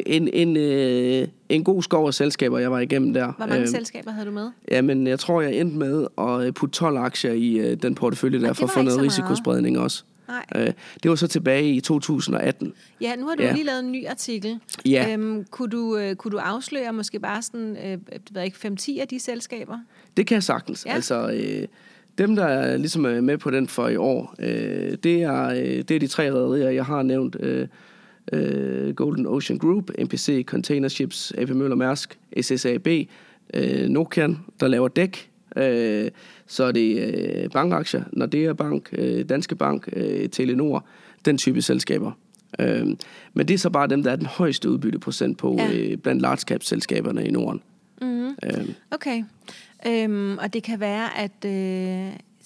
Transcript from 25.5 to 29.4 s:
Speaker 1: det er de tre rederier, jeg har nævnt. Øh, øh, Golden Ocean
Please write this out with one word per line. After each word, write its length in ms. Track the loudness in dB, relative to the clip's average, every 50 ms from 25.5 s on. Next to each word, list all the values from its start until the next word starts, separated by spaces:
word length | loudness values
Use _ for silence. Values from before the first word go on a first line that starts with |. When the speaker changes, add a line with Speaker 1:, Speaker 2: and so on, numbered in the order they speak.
| 0
Speaker 1:
det 340 | 0 0 0 -2 -2 0 0
er 80 | 2 2
de 80 | 2
tre 240 | 0 0 0 0 2 2
rederier, 360 | 2 2 2 2 2 2 2
jeg 160 | 2 0 0
har 180 | -2 0 0 2
nævnt. 320 | 2 2 0 0 -2 -4 -4
Øh, 280 | -4 -2 -2 -2 -4 -4 -8 -16 -20 -20 -20 -20 -20 -20 -20 _ _ -4 -2
øh, 640 | 0 0 0 0 -2 -2 -2 -2 -2 -2 -2 -2
Golden 300 | 0 0 0 0 0 0
Ocean 340 | 0 -2 -2